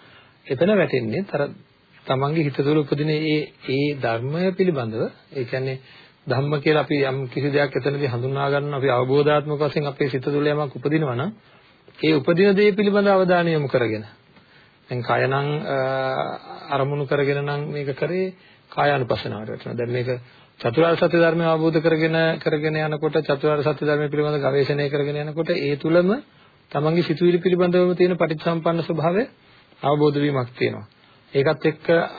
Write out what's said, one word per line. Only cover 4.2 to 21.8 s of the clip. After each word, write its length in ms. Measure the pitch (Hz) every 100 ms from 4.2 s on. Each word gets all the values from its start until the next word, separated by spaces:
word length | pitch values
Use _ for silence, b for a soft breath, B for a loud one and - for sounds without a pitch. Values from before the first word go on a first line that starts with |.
| 131 160 185
පිළිබඳව, 520 | 185 185 143 113 110 202 - _
ඒ 160 | 143 120
කියන්නේ 340 | 131 131 131 B B B B
ධම්ම 380 | - 123 143 151
කියලා 220 | 156 151
අපි 140 | 139 147
යම් 140 | 135 135 131
කිසි 220 | 139 143
දෙයක් 240 | 139 143 139
එතනදී 340 | 127 139 143
හඳුනා 400 | 117 127 139 139
ගන්න, 240 | 143 143
අපි 160 | 143 135
අවබෝධාත්මක 720 | 123 127 139 147 147 147 143
වශයෙන් 260 | 147 160 143
අපේ 220 | 135 143
සිත 140 | 131
තුළ 240 | 139 143 147
යමක් 280 | 147 147 127
උපදිනවා 400 | 143 156 151 120
නම්, 160 | 170 220 b b b b - -
ඒ 140 | 156 156
උපදින 400 | 131 170 202 196
දේ 160 | 208
පිළිබඳ 360 | 196 202 202 202
අවධානය 440 | 190 185 180 170
යොමු 160 | 160 139
කරගෙන, 380 | 131 117 107 107 - _ b b b b b
දැන් 180 | - 123
කය 200 | 120 120
නම්, 240 | 127 135 143 147
අ, 140 | - 135 131 135 131 135 - - - - -
අරමුණු 380 | 139 135 147 139
කරගෙන 360 | 147 139 143
නම් 200 | 143 143 151
මේක 200 | 147 139
කරේ, 400 | 131 147 185 190 185 b b _
කායානුපස්සනාවට 840 | - 143 143 123 117 117 107 110
වැටෙනවා. 280 | 110 120 120
දැන් 140 | 120
මේක 180 | 123 123 123 B B B -
චතුරාර්ය 380 | 123 120 165 160
සත්‍ය 200 | 170 170
ධර්මය 280 | 165 165 165
අවබෝධ 340 | 160 160
කරගෙන, 360 | 160